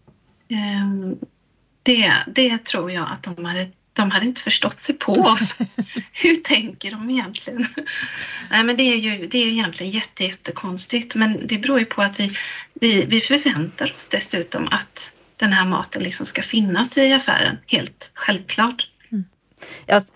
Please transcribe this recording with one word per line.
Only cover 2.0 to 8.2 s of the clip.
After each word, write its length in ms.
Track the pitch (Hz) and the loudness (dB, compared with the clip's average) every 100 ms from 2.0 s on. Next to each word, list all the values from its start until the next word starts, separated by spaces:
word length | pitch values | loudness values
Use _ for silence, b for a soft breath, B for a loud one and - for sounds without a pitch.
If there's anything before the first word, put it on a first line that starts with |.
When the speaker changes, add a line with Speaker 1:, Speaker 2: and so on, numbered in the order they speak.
| 208 - - | 4 2 0
Speaker 1:
det 380 | 214 254 226 - | 2 2 2 -2
tror 260 | 196 175 | -4 -2
jag 160 | 180 160 | -4 -6
att 120 | - | -6
de 220 | - 175 175 | -10 -8 -6
hade, 220 | 180 185 - _ | -4 -6 -10 _
de 180 | - 202 | 0 2
hade 140 | 190 226 | 2 0
inte 160 | 247 | -2
förstått 320 | - - - | 0 2 0
sig 220 | - - 285 | -2 -4 -2
på 160 | - | 2
oss. 400 | 202 370 220 220 - 208 - | 6 6 4 2 -2 -6 -4
Speaker 2:
<laughs> 300 | 196 240 - | -6 -6 -10
Speaker 1:
Hur 240 | - 330 330 | 2 4 4
tänker 560 | - 277 220 190 196 | 2 0 0 -8 -10
de 180 | 214 226 | -6 -2
egentligen? 580 | 262 190 220 - 240 247 - - B B B | -2 -2 -8 -8 -4 -4 -4 -8 B B B